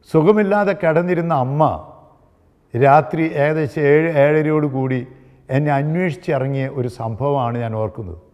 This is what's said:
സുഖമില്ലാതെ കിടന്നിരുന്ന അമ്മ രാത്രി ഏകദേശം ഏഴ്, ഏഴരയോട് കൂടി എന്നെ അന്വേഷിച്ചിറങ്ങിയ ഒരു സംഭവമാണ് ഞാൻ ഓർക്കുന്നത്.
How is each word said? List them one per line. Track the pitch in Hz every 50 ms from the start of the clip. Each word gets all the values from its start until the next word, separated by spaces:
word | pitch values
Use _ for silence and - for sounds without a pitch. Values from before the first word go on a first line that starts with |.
| _ _
സുഖമില്ലാതെ | - 160 151 185 214 208 208 196 202 208 202 190 196
കിടന്നിരുന്ന | - - 160 156 165 175 180 180 170 170 170 160
അമ്മ | 139 123 131 139 151 156 131 92 80 - - - - - _ _ _ _ _ _ _ _ _ _ _ _ _ - 120 135
രാത്രി | 139 139 156 147 - - 156 160 160 165
ഏകദേശം | 151 139 151 156 160 156 117 - 160
ഏഴ്, | 147 139 143 151 160 165 160 143 139
ഏഴരയോട് | 147 151 156 151 151 156 156 147
കൂടി | 147 127 135 131 131 131 127 120 - - - - - _ _ _ -
എന്നെ | 131 139 151 151
അന്വേഷിച്ചിറങ്ങിയ | 143 139 143 151 156 175 185 180 139 - - 170 156 135 131 139 139 135 131
ഒരു | 135 147 143 120
സംഭവമാണ് | 123 - - 117 113 113 104 131 143 143 139 123 120 117
ഞാൻ | 120 117 113 110
ഓർക്കുന്നത്. | 110 110 107 - - 110 90 82 85 _ _